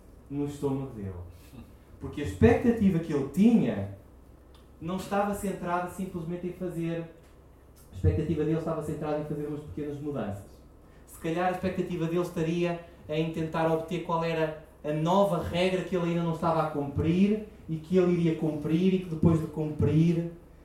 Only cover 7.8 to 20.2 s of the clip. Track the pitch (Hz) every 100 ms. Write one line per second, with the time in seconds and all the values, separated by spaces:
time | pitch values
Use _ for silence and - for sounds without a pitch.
7.8 | - - - 156 151 151 156 165 175 156
8.8 | 151 147 151 151 151 147 147 143 - -
9.8 | 147 139 147 135 101 98 - - - -
10.8 | - - - - 165 170 180 180 185 185
11.8 | 175 165 160 175 170 170 160 175 175 170
12.8 | - - - 156 165 165 156 160 165 160
13.8 | - 165 - 165 165 160 156 - - -
14.8 | 147 156 165 196 185 165 - 170 185 180
15.8 | - 180 170 170 170 160 - 160 - 143
16.8 | 139 147 160 180 202 214 - - - 160
17.8 | - 185 175 170 165 156 156 - 151 165
18.8 | 190 185 - 156 165 156 - - 156 147
19.8 | 147 156 170 170